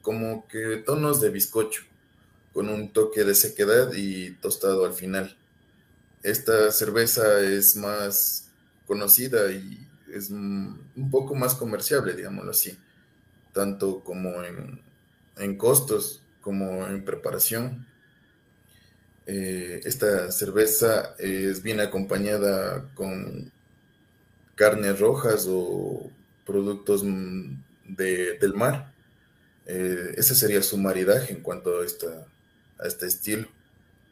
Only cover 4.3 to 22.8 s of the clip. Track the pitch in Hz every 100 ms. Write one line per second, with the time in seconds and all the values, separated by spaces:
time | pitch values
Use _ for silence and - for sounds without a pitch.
4.3 | 90 - - 98 95 90 - 92 95 95
5.3 | - _ _ _ _ _ _ _ _ 101
6.3 | 107 - 113 107 104 104 110 113 - 107
7.3 | 104 98 98 98 107 101 104 101 98 -
8.3 | - - _ _ _ - 101 101 110 131
9.3 | 117 101 95 95 101 - _ - 101 98
10.3 | 101 101 98 98 104 - - 135 135 135
11.3 | 131 127 - 117 104 - 143 101 90 92
12.3 | 98 92 - - - _ _ _ _ _
13.3 | _ _ 98 101 101 98 92 92 92 92
14.3 | 87 87 87 - - - _ _ _ _
15.3 | - 98 98 113 135 - 104 - - _
16.3 | _ 101 98 95 92 95 98 95 - 90
17.3 | 92 - 113 127 131 - _ _ _ _
18.3 | _ _ _ _ _ _ _ _ _ -
19.3 | 98 95 92 90 87 - - 104 98 90
20.3 | - 98 98 110 - 117 110 - - 95
21.3 | 95 98 92 101 107 101 98 98 98 101
22.3 | 104 101 95 95 92